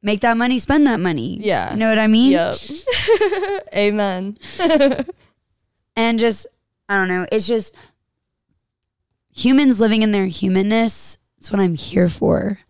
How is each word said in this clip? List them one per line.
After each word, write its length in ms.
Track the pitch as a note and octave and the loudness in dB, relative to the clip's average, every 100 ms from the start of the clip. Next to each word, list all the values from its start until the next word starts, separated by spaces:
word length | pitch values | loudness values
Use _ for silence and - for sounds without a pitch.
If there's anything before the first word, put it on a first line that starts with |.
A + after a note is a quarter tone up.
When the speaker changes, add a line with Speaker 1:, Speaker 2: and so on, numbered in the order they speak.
Speaker 1:
make 180 | G#3 G#3 | -2 0
that 160 | A#3+ A3+ | 0 2
money, 200 | B3 B3+ | 0 -2
spend 300 | - C#4 C#4+ | 0 2 4
that 120 | A3+ | 2
money. 360 | F3+ D3+ A#2 F#3 | -2 -2 -6 -6
Speaker 2:
Yeah. 300 | G#3 D#3+ F2+ | -2 -2 -2
Speaker 1:
You 60 | G#3 | -2
know 120 | A3 | 0
what 100 | G#3+ | 2
I 80 | A3 | 4
mean? 240 | A3 B3+ | 4 4
Speaker 2:
Yep. 240 | C#4+ E4 - - D4+ C5 B4 - | 4 0 -4 -10 -10 -4 -4 2
<laughs> 640 | A4 G#4 G4 F#4 G4 - G3 | 2 2 -2 -4 -6 -6 -2
Amen. 640 | G#3 G#3 G3+ F#3 G3 G#3 - - | 0 0 -2 -4 -8 -12 -14 -2
<laughs> 460 | F4 D#4+ C#4 C4 C#4 - _ _ _ _ _ _ _ - | 2 4 2 0 -8 -12 _ _ _ _ _ _ _ -4
Speaker 1:
And 220 | A3+ A3+ | -2 0
just, 260 | A#3 G3+ - _ _ _ - | 0 -2 -10 _ _ _ -4
I 80 | G3 | -2
don't 100 | F#3 | 0
know, 180 | F3+ F3+ | -2 -2
it's 160 | A3 G3 | -2 0
just 260 | A#3 G3 _ - _ _ _ _ _ _ _ _ _ _ _ _ _ _ | -4 -4 _ -20 _ _ _ _ _ _ _ _ _ _ _ _ _ _
humans 460 | - A#3+ C4+ C#4+ G#3+ | -4 2 4 4 4
living 220 | A3 A3 | 2 2
in 100 | G#3+ | 2
their 140 | G#3 F#3+ | 0 -2
humanness. 920 | D#3+ F#3+ F#3 G3+ A3+ A3+ - - - _ _ | -2 0 0 2 0 0 -2 -8 -12 _ _
It's 140 | - | -6
what 80 | G3+ | -2
I'm 160 | F#3+ D#3+ | 0 -2
here 320 | - F#3 F3+ | -4 0 0
for. 520 | - E3 E3 G3 G3+ | 0 -2 0 -2 -8